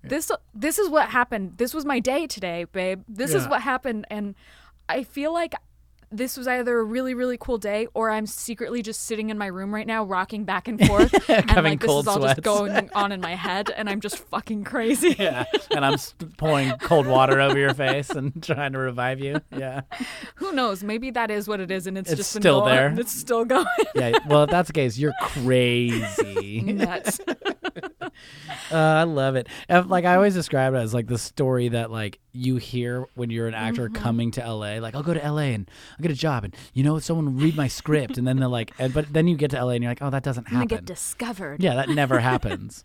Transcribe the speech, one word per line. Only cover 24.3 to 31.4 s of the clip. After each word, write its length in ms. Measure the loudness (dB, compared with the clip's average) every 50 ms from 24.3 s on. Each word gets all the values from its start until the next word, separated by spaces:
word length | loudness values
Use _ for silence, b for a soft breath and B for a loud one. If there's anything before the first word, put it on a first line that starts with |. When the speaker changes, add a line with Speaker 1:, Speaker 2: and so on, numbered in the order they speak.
| 6 6 6
Speaker 1:
if 80 | 6
that's 160 | 4 2 2 2
the 60 | 0
case, 240 | 0 0 0 0 0
you're 140 | 0 0 0 -2
crazy. 1400 | -6 -6 -4 -2 2 4 4 6 6 6 4 4 2 2 0 0 -2 -4 -2 -2 -2 -2 -2 -6 -6 -4 -4 -4
<laughs> 40 | -2
Speaker 2:
Nuts. 540 | -2 0 0 0 -2 -2 -4 -4 -4 -4 -4 -4 -6 -6 -4 -6 -8 -8 _ -8 -10 -10 -8 -12 -14 -12 _ -12 -12 B B B B B B B B B B B B
Speaker 1:
Uh, 40 | 0 2
I 260 | 4 4 4 4 2
love 320 | 2 0 0 0 2 0
it. 120 | 0 -4 B B B B B
Uh, 140 | 4 4 4
like, 200 | 4 0 2 4
I 100 | 6 6
always 180 | 6 6 6 4
describe 400 | 0 -2 0 0 2 2 2 2
it 40 | 0
as, 160 | 0 0 -2
like, 140 | -2 -2 -2
the 100 | -4 -4
story 520 | -4 -6 _ 0